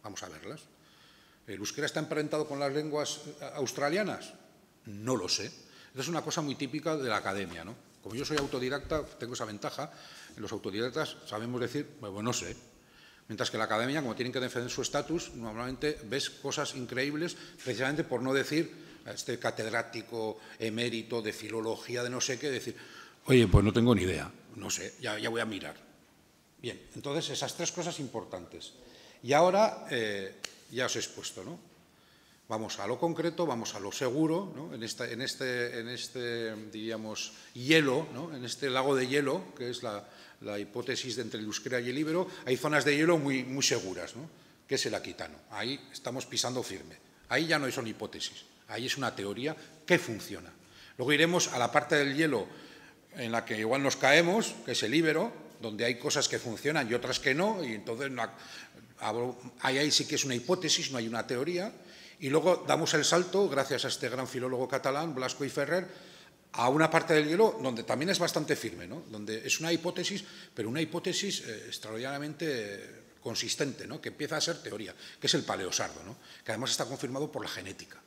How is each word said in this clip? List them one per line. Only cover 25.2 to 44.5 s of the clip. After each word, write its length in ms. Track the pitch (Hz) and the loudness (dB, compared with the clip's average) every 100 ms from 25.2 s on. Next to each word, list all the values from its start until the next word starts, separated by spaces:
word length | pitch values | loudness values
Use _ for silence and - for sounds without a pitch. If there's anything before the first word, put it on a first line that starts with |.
| 117 | -2
voy 120 | 113 | -2
a 40 | 110 | -2
mirar". 300 | 98 76 80 - - _ _ _ _ _ _ | -4 -8 -12 -18 -20 _ _ _ _ _ _
Bien, 180 | 117 - - 156 | -10 -10 -14 -12
entonces 360 | 143 147 151 | -4 -2 -2
esas 260 | 131 131 - | -4 -4 -4
tres 140 | 165 | -4
cosas 280 | - 170 160 | -2 -6 -4
importantes. 720 | 135 113 90 92 87 85 - - - - - - | -6 -6 -8 -10 -12 -14 -16 -18 -20 -20 -20 -14
Y 120 | 120 | 2
ahora, 520 | 143 175 190 220 - - | 6 8 8 4 4 -4
eh, 460 | 135 110 101 95 95 - - - | -2 0 -2 -6 -10 -14 -14 -10
ya 140 | 117 123 | -2 0
os 100 | 117 | 0
he 40 | |
expuesto, 440 | - - - - | -4 -8 -12 -10
¿no? 160 | 95 175 - - - _ _ - - - _ | -12 -12 -18 -20 -20 _ _ -20 -20 -20 _
Vamos 320 | 110 107 - | -4 -4 -6
a 80 | 101 | -4
lo 100 | 127 | 0
concreto, 480 | 170 165 170 165 165 | 0 0 -2 0 0
vamos 300 | 117 107 107 | 0 -4 -6
a 40 | |
lo 120 | 98 | -6
seguro, 600 | - 131 131 160 165 196 143 | -2 0 2 2 2 -2 -8
¿no? 180 | 160 | -10
En 80 | 139 | -8
esta, 260 | 113 - 120 | -8 -6 -6
en 140 | 117 | -4
este, 580 | 131 - 131 123 120 123 | -4 -2 -2 0 -2 -4
en 80 | 113 | -8
este, 680 | 123 - 127 120 117 113 107 107 | -8 -8 -6 -4 -2 -4 -6 -10
diríamos, 640 | 107 110 110 110 104 - - - | -8 -4 -4 -6 -6 -8 -10 -16
hielo, 540 | 123 127 160 143 127 160 | -8 6 6 8 2 0
¿no? 220 | 117 170 | -8 -8
En 100 | 147 | -8
este 280 | 123 - 139 | -8 -4 0
lago 240 | 127 135 135 | 2 4 4
de 100 | 127 | 4
hielo, 480 | 139 139 170 185 - | 2 2 0 -4 -8
que 140 | 123 | -8
es 140 | 120 | -6
la, 260 | 120 104 - - - - | -6 -6 -10 -20 -20 -14
la 160 | 107 104 | -6 -6
hipótesis 560 | 101 120 123 123 131 113 | -4 -6 -2 -2 -2 -4
de 60 | |
entre 180 | 113 110 | -6 -6
el 60 | 107 | -6
euskera 340 | 98 135 123 | -6 -2 -2
y 100 | 120 | 0
el 80 | 127 | -2
ibero, 300 | 151 165 185 - - | 0 2 0 -4 0
hay 120 | 127 | 0
zonas 280 | 151 151 139 | 4 4 6
de 100 | 143 | 6
hielo 220 | 160 170 | 6 6
muy, 260 | 139 135 | 4 0
muy 200 | 127 135 | 0 0
seguras, 520 | 123 120 95 90 85 117 | 2 2 0 -6 -8 -10
¿no? 140 | 156 - - | -14 -16 -20